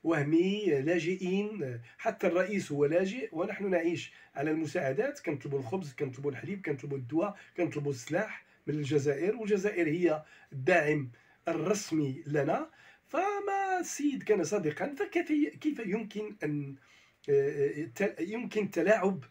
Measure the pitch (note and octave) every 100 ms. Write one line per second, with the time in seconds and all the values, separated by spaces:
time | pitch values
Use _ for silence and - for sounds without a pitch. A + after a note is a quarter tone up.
0 | D#3 D#3+ C#3+ E3 F#3 G#3 G3+ C#3 C#3 F3
1 | D#3 F#3 F3+ G3 G#3 G#3+ C3+ A#2+ - -
2 | A3 G3+ F#3 E3+ F#3 G3+ - C#3+ C#3+ E3+
3 | F#3+ B3+ - D#3+ - G3 G3 F3 E3 D#3+
4 | - - - - D3+ D#3 D3+ F3+ C3+ C#3+
5 | C4+ D4 - - D3 C#3 A#2+ F#3+ D3+ -
6 | C#3+ B2+ C#3+ C3 D#3+ G3 D#3+ C#3 C#3+ C#3
7 | A#2+ D#3 G3+ G3 - - D#3+ D3 C#3+ C#3
8 | - E3+ A3 - _ _ - D3+ C#3 D3
9 | C#3+ C#3 F3+ A#3+ G#3 G3+ G3+ F#3 D#3+ E3
10 | F3 D3+ - - - C#3 C3+ F3 D3+ D3+
11 | B2+ - _ _ - D#3 E3+ G#3 - D#3+
12 | C#3 C3 C#3+ D3 C#3 A3 D#4+ - - -
13 | _ C#4+ G4 G4+ G4+ G4 G4 F#4 E4+ -
14 | D4 A#3 - G#3 D3+ G#3 D#3 - C#4+ C#4+
15 | G4+ E4+ E4+ D4+ D4+ - D4+ - A3 G#3+
16 | G#3 G#3 G#3+ G#3 D3+ D3 C#3 C3+ _ -
17 | _ _ - C#3 C#3 D3 C#3+ C#3+ E3 -
18 | G3 - F3 A3 G3+ G#3+ G3 E3+ E3+ A3
19 | F#3+ F3 -